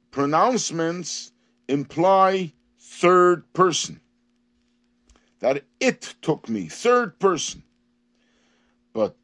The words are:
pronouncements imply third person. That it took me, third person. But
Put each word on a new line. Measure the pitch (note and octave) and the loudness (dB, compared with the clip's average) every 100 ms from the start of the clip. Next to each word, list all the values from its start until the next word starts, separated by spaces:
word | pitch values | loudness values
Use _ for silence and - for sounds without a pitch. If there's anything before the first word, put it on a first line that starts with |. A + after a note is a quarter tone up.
| _ | _
pronouncements | C3+ C#3+ D#3+ A3+ A#3+ - E3 E3 F3+ D#3 - - _ _ _ - | -4 0 2 2 0 -4 -4 -4 -6 -10 -12 -14 _ _ _ -6
imply | C#3+ - D#3 F#3 F#3+ F#3+ F#3+ E3+ _ _ _ | -6 -4 0 2 4 4 0 -6 _ _ _
third | _ - F3 F#3 F3+ E3+ _ | _ 0 4 6 6 2 _
person. | E3+ F#3 D3 - - _ _ _ _ _ _ _ _ _ _ _ _ _ - | 0 0 0 -8 -14 _ _ _ _ _ _ _ _ _ _ _ _ _ -6
That | A2+ C#3 _ - | -4 -4 _ -2
it | B3+ - - - | -2 -2 -14 -10
took | - D3 - | -6 -6 -4
me, | G#2+ D#2+ | -8 -8
third | - A#3+ B3 G#3+ - | -4 0 2 0 -2
person. | - - - - _ _ _ _ _ _ _ _ _ _ _ _ _ | -2 -2 -8 -12 _ _ _ _ _ _ _ _ _ _ _ _ _
But | A2 G2+ _ | -4 -4 _